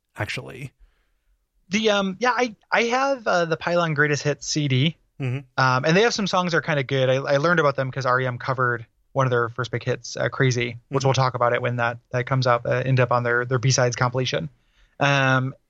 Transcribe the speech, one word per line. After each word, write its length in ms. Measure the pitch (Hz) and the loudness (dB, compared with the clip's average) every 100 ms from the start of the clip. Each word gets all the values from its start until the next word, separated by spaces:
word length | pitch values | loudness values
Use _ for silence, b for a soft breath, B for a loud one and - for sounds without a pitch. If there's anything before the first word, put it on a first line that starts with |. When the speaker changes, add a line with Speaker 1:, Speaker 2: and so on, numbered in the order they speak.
| _ - | _ -8
Speaker 1:
actually. 560 | 107 - - - 139 - _ _ _ _ _ _ _ _ _ | -8 -8 -12 -14 -16 -18 _ _ _ _ _ _ _ _ _
Speaker 2:
The, 200 | 208 220 | 0 2
um, 280 | 202 196 185 | 2 0 -2
yeah, 140 | 247 233 | 0 0
I, 200 | 254 202 _ | -2 -6 _
I 120 | - | 0
have, 420 | 233 254 277 262 214 | 2 0 0 -2 0
uh, 200 | 180 165 | 0 0
the 100 | 160 | -2
Pylon 360 | 170 175 165 | 0 0 2
Greatest 280 | 143 147 143 | 2 2 2
Hits 220 | 147 143 - | -2 -4 -4
C 200 | 160 143 | -2 0
D. 300 | 127 160 - _ - | 2 0 -2 _ -8
Speaker 1:
Mm-hmm. 160 | 131 135 - - | -6 -6 -6 0
Speaker 2:
Um, 220 | 131 127 156 | 2 2 2
and 100 | 180 | 2
they 60 | |
have 120 | 233 | 2
some 140 | 220 190 | 0 -2
songs 240 | 185 180 | -2 0
that 60 | 160 | 0
are 40 | |
kinda 220 | 165 147 | 0 -2
good. 260 | 127 135 127 | -2 0 2
I, 60 | 131 | 0
I 220 | 139 139 | 0 2
learned 220 | 160 175 | 4 4
about 140 | 147 131 | 2 0
them 140 | 131 | -4
'cause 140 | 135 127 | -2 0
R 140 | 127 | 0
E 80 | 127 | 0
M 100 | 120 | -4
covered 480 | - 131 123 117 113 _ _ | -4 0 0 0 -6 _ _
one 120 | 135 131 | -2 2
of 60 | |
their 160 | 120 117 | 2 0
first 220 | 117 120 | -4 -6
big 120 | 120 | -4
hits, 340 | 127 123 - - | -4 -6 -6 -4
uh, 100 | 127 | -2
Crazy, 500 | - 131 120 120 120 - | 2 2 2 -4 -8 -6
which 100 | 135 | 0
Speaker 1:
Mm-hmm. 60 | 135 | 2
Speaker 2:
we'll 60 | |
talk 200 | 131 127 123 | 2 0 2
about 180 | 120 | 0
it 80 | 120 | 0
when 160 | 123 120 | -2 -2
that, 220 | 120 120 _ | -4 -4 _
that 140 | 127 123 | -6 -2
comes 200 | 131 127 | 0 2
up, 200 | 120 123 | 0 0
uh, 160 | 123 127 | -2 0
end 140 | 131 | 2
up 120 | 123 | 2
on 120 | 123 | 0
their, 220 | 120 120 123 | 0 -2 0
their 140 | 127 | 0
B-sides 360 | 131 131 123 113 | 2 2 0 0
compilation. 540 | 123 131 123 156 160 - _ _ _ - | -2 -2 -4 -4 -6 -12 _ _ _ -2
Um, 540 | 139 139 131 131 131 - _ | 2 2 4 2 0 -6 _